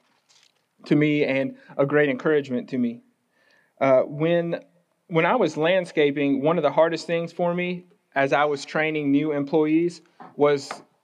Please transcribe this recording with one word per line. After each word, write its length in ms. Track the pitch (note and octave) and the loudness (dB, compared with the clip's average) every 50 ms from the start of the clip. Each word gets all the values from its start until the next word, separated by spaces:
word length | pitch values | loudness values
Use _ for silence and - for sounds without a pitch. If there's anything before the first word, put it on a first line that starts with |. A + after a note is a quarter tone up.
| _ _ _ _ _ _ _ _ _ _ _ _ _ _ _ _ - | _ _ _ _ _ _ _ _ _ _ _ _ _ _ _ _ -4
to 100 | - E3 | 0 2
me 280 | D3 D3+ D3+ D3 D3 D3 | 2 2 2 0 0 0
and 300 | - C3+ C3+ C3+ C3 - - - - - - | 0 0 -2 -2 -4 -8 -14 -20 -8 -4 -2
a 80 | C#3 | -2
great 220 | C#3 C#3+ D3 D3 C#3+ | 2 2 2 2 2
encouragement 600 | B2+ B2 - D#3 D#3 D3 C#3 C3+ B2 B2 A2 - | 0 -2 0 0 0 0 0 -2 -6 -6 -6 -6
to 80 | C3+ B2 | -4 -4
me. 240 | A#2+ A#2+ A#2 - - _ _ _ _ _ _ _ _ _ _ _ _ _ _ - | -2 -4 -4 -8 -16 _ _ _ _ _ _ _ _ _ _ _ _ _ _ -2
Uh, 200 | C3+ C3+ C3 C3 | 2 4 4 4
when, 640 | - - D3 C#3+ D#3+ E3 E3+ E3+ E3+ E3+ E3 - - _ _ _ _ _ _ _ _ - | 2 0 -2 -2 0 0 0 0 0 -2 -6 -8 -10 _ _ _ _ _ _ _ _ -4
when 180 | F3 D#3+ F3 | 0 0 2
I 80 | A#3 - | 2 2
was 220 | B3+ G3 D3 - | 2 0 0 0
landscaping, 840 | D3 D#3 E3+ F#3+ F#3+ F3+ F3 - - D3 C#3+ C#3+ D3 C#3+ C#3+ C#3 B2+ | 0 0 2 2 0 0 -2 0 2 2 2 2 0 0 0 0 0
one 160 | C3+ D#3 F3 | 0 0 0
of 60 | F3 | 2
the 80 | D3 C#3 | 0 0
hardest 340 | - D#3+ D#3+ E3+ E3 D#3 - | 2 2 2 2 0 -4 -4
things 280 | - E3+ E3 E3+ E3+ | -4 -4 -4 -4 -6
for 200 | - - F3 F3 | -6 -4 -2 -2
me 320 | E3+ F3+ F3+ F3+ F3+ F3 - _ _ _ _ _ - | -2 -2 -4 -6 -6 -8 -12 _ _ _ _ _ -2
as 180 | C3+ C#3 C#3 | -2 0 0
I 120 | D3+ C#3+ D3 | 2 0 0
was 200 | D3+ D3 C#3 - | 0 -2 -4 -6
training 460 | - - D#3+ D#3 D#3 D#3 D3+ D3 C#3 | -6 -4 -2 -2 -2 -2 -2 0 2
new 220 | C#3 C#3+ D#3 D#3 | 2 2 2 0
employees 720 | D3 C#3+ C#3+ - F3 D#3+ D#3 D3+ D#3 E3 E3+ F3 E3+ - _ _ _ - - - - | -2 -4 -2 0 0 0 2 2 2 2 0 -2 -4 -8 _ _ _ -20 -20 -10 -2
was, 340 | - C#3+ D3 C#3+ C#3 C#3 - - - - _ _ _ | 0 2 2 2 0 -4 -8 -14 -16 -18 _ _ _